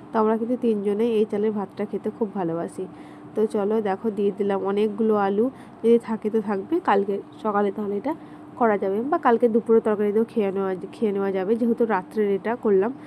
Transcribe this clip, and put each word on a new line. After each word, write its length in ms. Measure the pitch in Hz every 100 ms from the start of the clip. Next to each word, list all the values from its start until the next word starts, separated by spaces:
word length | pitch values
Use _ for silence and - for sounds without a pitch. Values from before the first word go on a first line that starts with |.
| -
তো 60 | 226
আমরা 180 | 220 220
কিন্তু 180 | 226 247
তিনজনেই 500 | 233 208 202 202 240
এই 140 | 220 214
চালের 260 | 208 214
ভাতটা 340 | 214 190 - 208
খেতে 240 | 196 214 -
খুব 140 | 214
ভালোবাসি। 540 | 196 170 165 185 190 185 - - - - -
তো 100 | 214
চলো 360 | 214 202 220
দেখো 280 | 208 196 226
দিয়ে 220 | 208 202
দিলাম 340 | 190 202 196 190
অনেকগুলো 500 | 202 214 208 220 208
আলু, 340 | 196 202 254 - - -
যদি 160 | 226 233
থাকে 300 | - 220 214
তো 120 | 220
থাকবে, 380 | 214 196 196 339
কালকে 400 | - 202 202 196 - -
সকালে 280 | 220 202 202
তাহলে 260 | 202 202 202
এটা 380 | 262 330 - - - -
করা 180 | 233 202
যাবে, 200 | 196 202
বা 160 | 262 339
কালকে 280 | 269 233 240
দুপুরে 300 | 220 208 220
তরকারি 300 | 220 208 208
দিয়েও 160 | 208 226
খেয়ে 180 | 233 196
নেওয়া, 200 | 190 190 185 190
খেয়ে 200 | - 220
নেওয়া 180 | 196 196
যাবে, 200 | 190 185 226
যেহেতু 280 | 240 233 226
রাত্রের 440 | 190 185 220 202
এটা 200 | 196 214 240
করলাম। 360 | 220 190 208 269